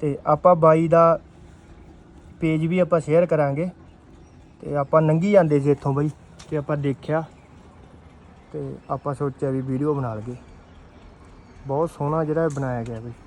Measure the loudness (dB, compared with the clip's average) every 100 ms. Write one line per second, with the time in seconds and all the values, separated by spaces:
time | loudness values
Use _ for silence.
0 | -4 -6 -2 2 4 6 6 4 4 4
1 | 4 2 -4 -20 -20 -20 -20 -20 -20 -20
2 | -20 -20 -20 -6 -2 0 0 0 2 0
3 | 2 2 2 2 0 -2 -6 -10 -20 -20
4 | -20 -20 -20 -20 -20 -18 -8 -6 2 2
5 | 4 2 4 4 4 2 2 0 0 -2
6 | -4 -6 -20 -20 -8 -8 -4 -4 -4 -6
7 | -4 -4 -4 -16 -20 -20 -20 -20 -20 -20
8 | -20 -20 -20 -20 -16 -12 -12 -12 -10 -8
9 | -6 -6 -6 -4 -4 -4 -4 -4 -2 -4
10 | -4 -8 -10 -14 -18 -20 -20 -20 -20 -20
11 | -20 -20 -20 -20 -20 -20 -6 -4 -4 -4
12 | -4 -2 -2 -2 -2 -2 -6 -6 -8 -10
13 | -14 -18